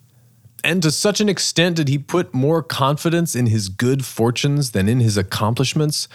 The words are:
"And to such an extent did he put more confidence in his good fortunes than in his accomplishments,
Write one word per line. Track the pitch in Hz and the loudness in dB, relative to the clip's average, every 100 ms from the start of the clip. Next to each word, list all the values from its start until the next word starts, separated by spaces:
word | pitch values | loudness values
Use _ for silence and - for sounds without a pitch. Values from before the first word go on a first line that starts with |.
| _ _ _ _ - - | _ _ _ _ -20 -6
"And | 143 185 | -2 0
to | 156 | 0
such | - 208 202 | 0 0 0
an | 208 | 0
extent | 175 - 165 180 165 | 0 -2 2 2 2
did | 139 | 0
he | 143 | -2
put | 143 180 175 | -2 -2 0
more | 127 139 165 | 0 2 0
confidence | - - 139 151 165 170 170 | -2 0 0 0 0 0 0
in | 120 | 0
his | 120 110 98 | 2 0 -2
good | 95 123 135 | -2 0 0
fortunes | 123 - 113 117 143 143 131 | -2 -2 0 0 0 0 0
than | 101 101 | 0 2
in | 127 | 2
his | 113 | 2
accomplishments, | 101 95 - 107 123 127 156 151 - - | 0 -2 -2 0 0 0 0 0 -2 -8